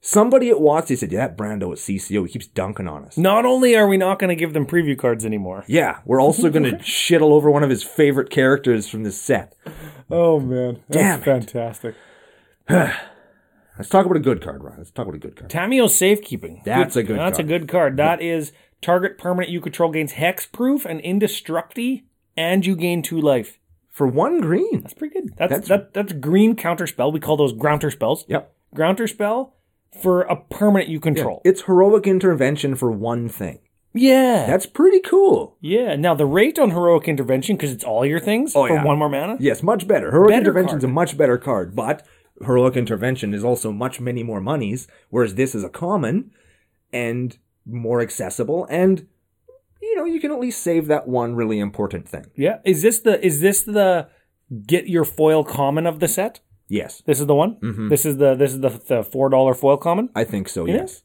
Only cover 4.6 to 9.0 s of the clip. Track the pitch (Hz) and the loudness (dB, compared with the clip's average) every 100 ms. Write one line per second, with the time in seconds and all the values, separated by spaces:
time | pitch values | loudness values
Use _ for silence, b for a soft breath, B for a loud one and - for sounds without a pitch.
4.6 | 139 170 156 131 127 113 117 107 92 95 | 0 0 0 0 -2 -2 -4 -6 -6 -10
5.6 | - 147 131 80 - 135 139 156 170 151 | -2 0 0 -4 0 2 4 4 2 2
6.6 | 139 104 - - - 170 151 151 147 143 | 0 -2 -6 -6 2 4 6 6 6 2
7.6 | 143 120 - - 147 135 127 - 131 135 | 2 0 -4 2 2 2 -2 2 2 2
8.6 | 131 117 104 110 | 2 0 -2 -8